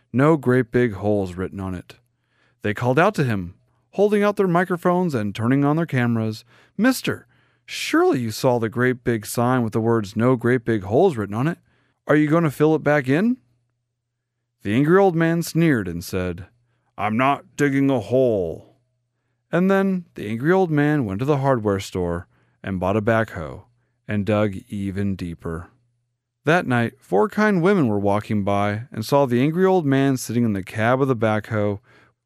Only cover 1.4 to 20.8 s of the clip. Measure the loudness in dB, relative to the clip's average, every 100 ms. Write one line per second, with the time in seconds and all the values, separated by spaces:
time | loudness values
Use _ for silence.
1.4 | -8 -6 -8 -8 -12 -20 _ _ _ _
2.4 | _ _ -6 -2 0 2 2 2 -2 -2
3.4 | -6 -14 _ _ _ 0 2 2 0 2
4.4 | 2 2 0 -2 0 2 0 -2 -4 -2
5.4 | 0 2 2 0 -2 -2 0 0 -2 -6
6.4 | -16 _ _ 0 0 0 -4 -6 _ _
7.4 | _ _ -14 -10 -2 2 2 2 -4 -2
8.4 | 0 0 -2 0 0 0 -2 -4 -4 -2
9.4 | 0 0 0 0 2 0 0 0 2 2
10.4 | 2 0 0 -2 0 2 2 0 -6 -2
11.4 | -4 -4 _ _ _ _ 0 2 4 2
12.4 | 0 2 2 2 0 0 2 0 0 -2
13.4 | _ _ _ _ _ _ _ _ _ _
14.4 | _ _ -4 0 2 4 2 2 0 -2
15.4 | -4 0 2 0 -2 -8 -6 -4 -4 -6
16.4 | -14 _ _ _ _ -6 -4 0 0 0
17.4 | -6 -2 0 2 2 0 0 2 2 0
18.4 | -2 -8 -16 _ _ _ _ _ _ _
19.4 | -4 0 2 2 0 -2 -8 -12 -8 -2
20.4 | 2 2 2 2